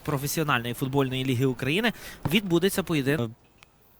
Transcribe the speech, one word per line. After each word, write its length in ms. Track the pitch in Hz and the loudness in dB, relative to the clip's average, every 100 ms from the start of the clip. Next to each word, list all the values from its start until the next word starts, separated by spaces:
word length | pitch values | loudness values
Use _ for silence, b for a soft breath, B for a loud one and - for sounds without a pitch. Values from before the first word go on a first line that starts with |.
| - | -2
професіональної 680 | 143 143 - 151 127 117 | -2 -2 -2 2 0 0
футбольної 520 | 120 135 139 131 131 131 | -4 0 2 0 0 0
ліги 200 | 120 135 | 2 2
України 480 | 123 127 165 233 B B B - | 0 -2 0 0 B B B 0
відбудеться 520 | 190 208 170 190 - | 0 2 2 2 0
поєдинок. 480 | 180 160 131 143 117 113 _ _ - _ _ _ | 0 0 2 0 -2 -8 _ _ -20 _ _ _